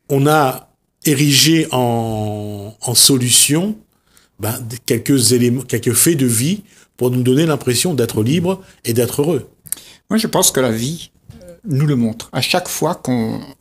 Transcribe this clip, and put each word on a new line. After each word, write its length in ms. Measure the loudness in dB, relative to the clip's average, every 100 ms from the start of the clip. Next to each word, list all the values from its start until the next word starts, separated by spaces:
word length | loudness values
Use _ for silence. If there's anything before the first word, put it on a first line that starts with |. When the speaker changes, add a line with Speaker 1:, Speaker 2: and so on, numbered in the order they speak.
| -4
Speaker 1:
on 180 | 0 4
a 400 | 4 2 -2 _ _ _ _
érigé 600 | -2 2 4 4 4 2 2
en, 1000 | 0 0 0 -2 -4 -4 -6 -8 -10 -12 -10
en 140 | -4
solution, 840 | 2 4 2 2 2 4 2 0 -6 _ _ _ _ _ -8
ben, 200 | -8 -6
des, 180 | -10 -10
quelques 540 | -2 -2 2 2 4
éléments, 300 | 4 2 0
quelques 320 | -4 -4 -2
faits 220 | 2 2 2
de 100 | 0
vie 360 | 0 -2 -4 -8 _ _ -4
pour 140 | -2
nous 120 | 0
donner 220 | 2 2
l'impression 480 | 2 0 0 -2 0
d'être 300 | 0 -2 0
libre 400 | 0 0 0 -4 -10 _
et 80 | -4
d'être 280 | 0 0 0
heureux. 260 | -2 -2 -6 _ -18 -18 -18 -20 -4
Speaker 2:
Moi, 80 | -2
je 100 | 0
pense 220 | 2 2
que 80 | 2
la 100 | 0
vie 400 | 0 -4 -8 -14 _ _ -20 -20 -16 -4
nous 200 | 0 0
le 100 | 2
montre. 320 | 0 -4 -8
À 80 | -6
chaque 280 | -2 -2 -4
fois 260 | -4 -4
qu'on, 460 | -4 -4 -2 -2 -6 -12 -18